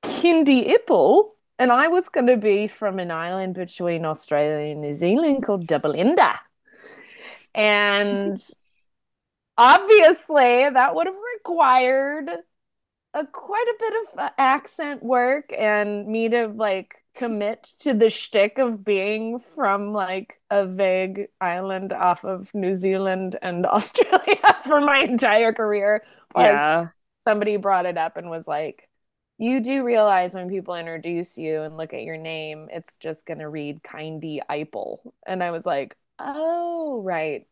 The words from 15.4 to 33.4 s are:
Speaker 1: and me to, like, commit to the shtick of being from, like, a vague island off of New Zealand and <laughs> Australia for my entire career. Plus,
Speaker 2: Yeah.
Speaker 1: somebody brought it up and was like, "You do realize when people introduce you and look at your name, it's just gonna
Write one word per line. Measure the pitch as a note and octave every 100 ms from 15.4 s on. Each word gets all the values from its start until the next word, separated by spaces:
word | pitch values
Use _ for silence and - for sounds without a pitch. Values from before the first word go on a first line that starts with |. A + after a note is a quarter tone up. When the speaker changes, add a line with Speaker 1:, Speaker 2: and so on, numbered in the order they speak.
| - -
Speaker 1:
and | G#3+ G#3+ G#3 G#3 G#3
me | A3 A3+
to, | A#3 A3+
like, | G#3+ A3 F#3+ F3+ - _
commit | - A#3+ A3 G#3 A3 - _
to | D4+
the | A3+ A3
shtick | A3 - A3 D4+ -
of | B3+ A3
being | G3 G3 G3 G#3+ A3+ A#3+
from, | A#3+ - A#3+ G3+ G3+
like, | G#3+ F#3 F#3+ G3+ - _
a | G3+ F#3+
vague | F#3 G3 F#3 F#3+ F#3+ G3+ _
island | F#3 F3 F#3+ F#3+ F#3+
off | F#3 F3+ F3 -
of | F#3 F#3+ G#3+
New | F#3 F#3+
Zealand | F#3+ F#3+ G3 F#3+ F#3+ F#3
and | F3+ F3 F3+
<laughs> |
Australia | G#3 G#3 - - F#4 - G4+ - - B3+
for | D4
my | C#4+ C#4
entire | C4+ A#3+ B3 G#3+ A3+
career. | A3+ A3 G#3 G3+ G#3+ - _ _
Plus, | - -
Speaker 2:
Yeah. | C#3+ D3+ D#3+ E3+ _ _ _
Speaker 1:
somebody | - G#3 G#3 G#3
brought | G3 F#3+ F3+
it | E3+
up | D#3+ E3+
and | F3
was | E3 D#3+
like, | D3+ D#3 - _ _ _ _ _ _
"You | A3+ C4
do | A#3+ C4+
realize | B3 A#3 G#3+ F#3+ F3+
when | F#3 F3+
people | F#3+ F#3
introduce | F3 E3 E3 E3 E3+ F3 -
you | D#3+ D#3
and | D#3 D#3+
look | D#3+
at | -
your | A2+ D#3+
name, | D#3+ D#3+ D#3 D#3 D#3
it's | E3 - _
just | D#3+ D#3+ -
gonna | D#3